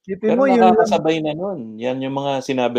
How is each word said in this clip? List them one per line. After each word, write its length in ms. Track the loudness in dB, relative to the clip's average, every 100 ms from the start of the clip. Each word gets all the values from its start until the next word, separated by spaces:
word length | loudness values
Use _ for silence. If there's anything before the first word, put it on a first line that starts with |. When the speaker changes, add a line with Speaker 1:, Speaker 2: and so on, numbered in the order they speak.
| -12
Speaker 1:
Isipin 320 | -4 0 2
Speaker 2:
Pero 0 |
Speaker 1:
mo, 80 | 4
yun 160 | 6
lang. 160 | 6 4
Speaker 2:
nakakasabay 400 | 2 0 0 -2 -2
na 80 |
nun. 480 | -4 -6 -8 -10 -8
Yan 160 | -6 -4
yung 160 | -4
mga 320 | -4 -4 -4 -4
sinabi 320 | -2 0